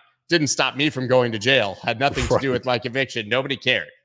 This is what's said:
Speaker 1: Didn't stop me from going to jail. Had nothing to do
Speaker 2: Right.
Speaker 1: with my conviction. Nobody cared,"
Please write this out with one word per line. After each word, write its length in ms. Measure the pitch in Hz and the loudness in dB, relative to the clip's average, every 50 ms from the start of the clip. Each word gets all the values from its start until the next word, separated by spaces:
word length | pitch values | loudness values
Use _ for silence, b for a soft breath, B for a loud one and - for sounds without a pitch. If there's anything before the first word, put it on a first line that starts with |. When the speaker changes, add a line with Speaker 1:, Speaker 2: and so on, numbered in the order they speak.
| _ _ _ _ _ - | _ _ _ _ _ 0
Speaker 1:
Didn't 180 | 165 175 151 127 | 0 2 2 0
stop 280 | - - 139 127 117 | 0 0 -2 -2 0
me 140 | 131 147 156 | -2 -2 -2
from 180 | - 131 127 117 | -2 -2 0 2
going 240 | 127 127 123 120 | 4 4 4 2
to 60 | 113 104 | 0 -2
jail. 400 | 98 127 139 127 104 98 90 - - | 0 2 4 4 2 0 -4 -4 -4
Had 160 | 117 117 110 | -4 -2 0
nothing 240 | 139 139 - 131 127 | 0 0 0 0 0
to 160 | - 127 104 | 2 2 2
do 80 | 135 135 | 2 0
Speaker 2:
Right. 40 | 123 | -2
Speaker 1:
with 120 | 120 - | -2 0
my 140 | 127 123 120 | 0 -2 -2
conviction. 500 | - 123 113 135 131 - - 120 107 104 | -2 -4 -4 -4 -4 -2 -4 -6 -4 -2
Nobody 260 | 117 131 135 139 135 | -2 -2 -2 -2 -6
cared," 340 | - - 135 123 101 78 - - _ _ | -4 0 0 0 0 -2 -6 -12 _ _